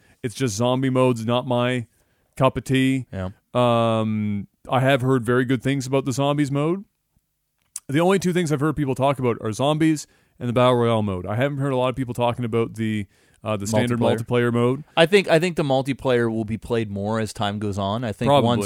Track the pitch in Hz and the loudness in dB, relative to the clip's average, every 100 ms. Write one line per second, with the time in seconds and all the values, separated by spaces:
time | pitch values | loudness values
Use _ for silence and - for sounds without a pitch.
0 | _ _ 127 - 135 101 123 127 135 127 | _ _ -10 -4 -4 0 0 2 0 2
1 | 127 117 110 120 127 123 123 127 117 _ | 2 2 0 -2 0 -2 0 -2 -8 _
2 | _ _ _ - 135 131 - 131 131 131 | _ _ _ 0 0 0 -2 2 2 0
3 | 123 98 92 - _ 123 123 117 117 113 | -4 -8 -8 -10 _ 0 2 2 2 0
4 | 110 107 107 101 - _ - 131 131 139 | -2 -2 -2 -4 -8 _ -4 0 2 2
5 | 127 135 113 123 123 131 135 139 127 139 | 2 0 2 0 2 0 0 -4 0 -2
6 | 135 123 139 147 143 143 156 190 208 _ | -2 -2 0 0 0 0 -2 -4 -8 _
7 | _ _ _ _ _ _ _ - - 139 | _ _ _ _ _ _ _ -16 -4 0
8 | 175 196 180 175 160 147 156 147 135 127 | 2 2 2 0 0 0 0 -2 -2 0
9 | 139 135 123 110 113 107 139 156 160 151 | 0 0 -2 -2 -4 -2 0 2 2 0
10 | - _ _ - 120 120 123 123 117 113 | -4 _ _ -10 -4 2 4 4 2 2
11 | 104 92 90 110 143 143 139 127 127 127 | 0 -4 -4 -2 -2 -2 -2 0 -2 -2
12 | 123 123 120 117 120 117 117 107 110 107 | -6 -2 -2 -2 -2 -2 -2 -2 -2 -2
13 | 98 _ _ _ 110 107 98 110 120 120 | -6 _ _ _ -6 -4 0 0 0 0
14 | 117 120 117 123 120 117 120 135 - - | 0 0 -2 0 2 2 0 0 -4 2
15 | 160 202 175 160 180 170 147 135 131 127 | 4 4 4 2 2 -2 0 0 0 -2
16 | 135 123 117 110 107 110 - 117 110 98 | 0 2 2 0 -4 -6 -2 -2 -2 -4
17 | 101 113 107 - 104 104 104 98 98 110 | -4 -2 -4 -4 -4 -2 -4 -2 -2 -2
18 | 123 - 123 143 120 117 | -4 -2 2 4 4 2